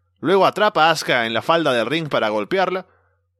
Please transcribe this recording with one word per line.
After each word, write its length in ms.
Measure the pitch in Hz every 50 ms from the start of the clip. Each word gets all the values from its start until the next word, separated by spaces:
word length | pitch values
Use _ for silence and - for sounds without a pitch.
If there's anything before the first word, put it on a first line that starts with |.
| _ _ _ _
Luego 260 | 117 151 196 196 180
atrapa 400 | 135 - 185 208 214 - 160 156
a 40 | 165
Asuka 340 | 156 - - - 143 123 117
en 80 | 113 113
la 80 | 113
falda 300 | - - 165 170 160 143
del 140 | 123 117 110
ring 220 | 117 151 165 160 143
para 200 | 143 120 113 107
golpearla. 580 | 107 107 104 - 170 190 180 180 180 185 180 - _ _ _ _ _ _ _ _ _